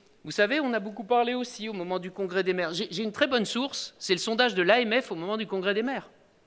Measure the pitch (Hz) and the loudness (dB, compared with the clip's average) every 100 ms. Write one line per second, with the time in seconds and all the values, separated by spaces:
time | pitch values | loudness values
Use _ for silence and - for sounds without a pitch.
0 | _ _ - 175 208 285 269 226 196 208 | _ _ -8 2 2 2 0 0 -2 -8
1 | 202 240 240 247 247 - 220 202 175 185 | 2 2 4 0 -4 -8 -8 -6 -2 -4
2 | 180 180 190 185 185 180 170 165 - 170 | -4 -6 -2 0 0 0 0 -2 -4 -2
3 | 220 202 285 247 202 233 269 - - - | -4 2 2 2 0 -2 -4 -6 -10 -8
4 | - 180 - 226 247 185 175 240 233 240 | -2 0 0 2 2 4 6 6 6 0
5 | 254 170 175 220 214 190 185 202 240 247 | 0 -6 -4 -4 -2 -2 0 0 -2 -4
6 | - - _ _ | -8 -20 _ _